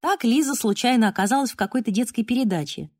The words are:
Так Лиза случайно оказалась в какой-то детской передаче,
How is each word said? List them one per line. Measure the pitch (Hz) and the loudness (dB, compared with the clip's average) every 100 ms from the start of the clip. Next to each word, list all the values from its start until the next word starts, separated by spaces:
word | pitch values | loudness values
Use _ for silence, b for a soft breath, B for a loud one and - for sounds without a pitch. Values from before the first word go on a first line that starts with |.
Так | 320 392 | -2 0
Лиза | 233 262 277 277 | 2 2 2 0
случайно | 220 196 247 254 214 | 0 0 2 4 2
оказалась | 190 196 269 269 | 2 0 0 -2
в | - | -4
какой-то | 202 262 226 | -4 -2 -2
детской | 196 214 - | -2 -2 -2
передаче, | 220 247 240 180 143 - 151 | -2 0 0 -2 -4 -10 -14